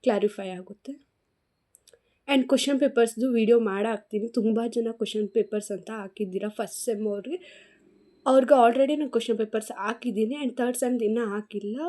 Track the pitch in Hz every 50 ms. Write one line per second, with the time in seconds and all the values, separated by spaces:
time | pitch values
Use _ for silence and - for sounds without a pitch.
0 | - 254 214 202 202 202 - - 196 185 185 180 185 196 202 _ _ 269 285 277
1 | _ _ _ _ _ _ _ _ _ _ _ _ _ _ _ _ _ _ _ _
2 | _ _ _ _ _ - 277 269 254 - 277 262 - 277 285 262 285 269 - 240
3 | 233 226 - 220 247 262 240 226 220 208 240 233 226 202 190 196 208 226 220 -
4 | _ _ 220 208 208 233 - 247 208 220 220 226 233 233 233 247 226 226 226 -
5 | 220 202 - 214 214 196 _ 233 208 - - 214 202 - 208 185 185 - 220 220
6 | 196 190 _ - 208 185 180 202 - 220 208 - 214 185 - - - 247 226 208
7 | 214 214 202 202 185 247 330 359 - - - - - _ _ _ _ _ _ _
8 | _ _ _ _ _ 269 262 269 254 233 285 262 233 233 233 262 269 269 302 294
9 | 302 254 - 226 220 - 220 208 220 214 - 220 214 - - 202 196 214 233 240
10 | - 247 196 208 220 220 277 294 294 247 247 - 240 247 247 247 262 247 254 233
11 | 226 208 220 240 233 208 202 214 208 _ - 202 202 208 220 269 320